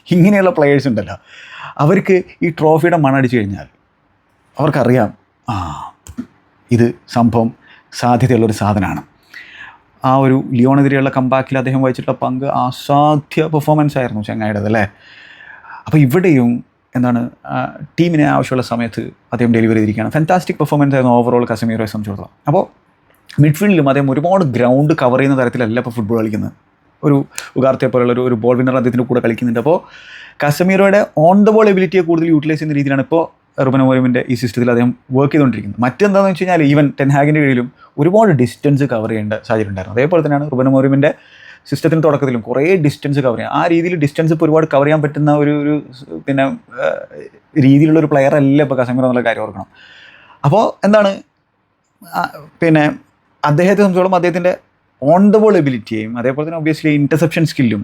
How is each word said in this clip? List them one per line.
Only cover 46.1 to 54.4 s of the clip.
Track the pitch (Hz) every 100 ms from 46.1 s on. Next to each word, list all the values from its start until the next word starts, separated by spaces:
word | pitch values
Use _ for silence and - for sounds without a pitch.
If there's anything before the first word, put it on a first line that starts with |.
| 80 -
പിന്നെ, | 139 135 80 _ 123
ഏഹ്, | 139 - - 73 - _ _ 156 135
രീതിയിലുള്ള | 139 156 160
ഒരു | 151
പ്ലെയർ | 147 135 151
അല്ല | 139 143 139
ഇപ്പോൾ | 131
കസമീറോ | 120 123 127
എന്നുള്ള | 123 117
കാര്യം | 110 107
ഓർക്കണം. | 98 - _ - - - - - - 143
അപ്പോൾ | 196 - - 196
എന്താണ്, | 214 202 196 - _ _ _ _ _ _ _
ആ, | 170 175 - 156 147 -
പിന്നെ | 165 156 147 - _ _ _ _
അദ്ദേഹത്തെ | 147 147 180 196
സംബന്ധിച്ചോളം | 202 180 190 180
അദ്ദേഹത്തിൻ്റെ | 175 175